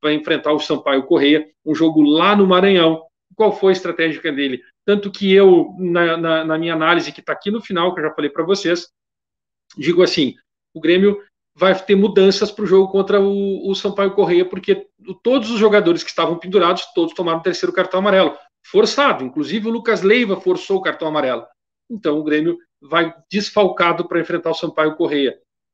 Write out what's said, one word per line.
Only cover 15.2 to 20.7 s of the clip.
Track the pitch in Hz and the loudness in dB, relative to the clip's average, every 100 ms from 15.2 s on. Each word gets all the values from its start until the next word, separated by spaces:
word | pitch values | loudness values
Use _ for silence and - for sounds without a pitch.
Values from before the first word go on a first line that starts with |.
| 233 262 214 | -2 0 -2
os | 233 | 2
jogadores | 214 208 170 165 | 4 4 2 0
que | - | -4
estavam | - 165 170 | -4 -4 -4
pendurados, | 180 190 175 185 - | -2 2 2 0 -4
todos | - 165 | -4 -4
tomaram | - 170 165 | -4 -4 -4
o | |
terceiro | 185 165 175 | -4 -4 -4
cartão | 185 180 185 | -2 -2 -2
amarelo. | 202 190 160 - _ _ _ | 2 2 2 -2 _ _ _
Forçado, | 185 220 - 277 - | 2 2 2 0 0
inclusive | 131 151 143 214 220 | -6 -8 -6 -4 -4
o | |
Lucas | 226 226 196 | -4 -2 0
Leiva | 190 240 220 185 | 2 2 0 -2
forçou | 180 180 - | -2 -4 -2